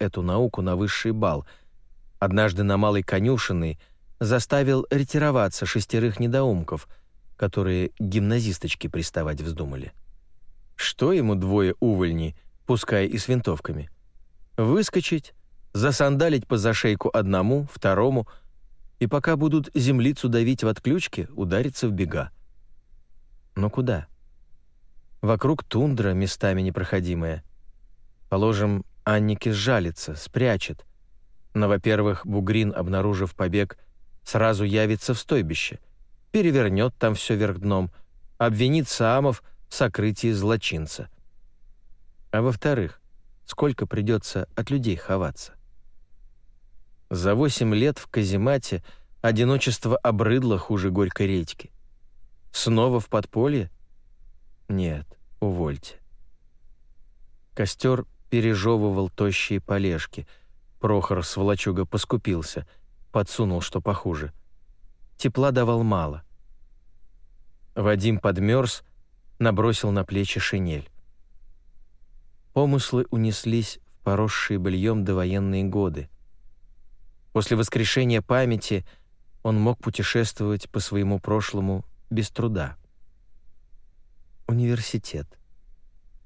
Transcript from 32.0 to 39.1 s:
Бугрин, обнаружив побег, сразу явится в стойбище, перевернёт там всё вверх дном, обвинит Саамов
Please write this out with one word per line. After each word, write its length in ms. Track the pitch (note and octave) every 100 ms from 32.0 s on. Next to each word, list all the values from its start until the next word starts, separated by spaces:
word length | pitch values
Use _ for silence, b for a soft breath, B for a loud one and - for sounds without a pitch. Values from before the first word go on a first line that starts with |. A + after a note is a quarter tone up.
| G#2 F#2+ -
Бугрин, 480 | G2+ G2 A2 G#2
обнаружив 600 | F#2+ F2 F#2+ G#2 F#2+ F#2+
побег, 440 | - F2+ G2+ G2+ - - - - -
сразу 400 | - A2+ A2+ G2+
явится 500 | G#2 G#2+ G#2+ A2 -
в 40 | A#2+
стойбище, 600 | - C#3 D#2+ D#2+ - - - - - - -
перевернёт 640 | G#3+ F3 C3+ G#2+ G2 A#2+ -
там 160 | A2+
всё 200 | G2+ -
вверх 240 | G#2 G#2 F2+
дном, 320 | G2+ F#2+ F#2 b b - - -
обвинит 520 | A#2 G#2+ B2+ D#3+ B2+
Саамов 540 | - A2+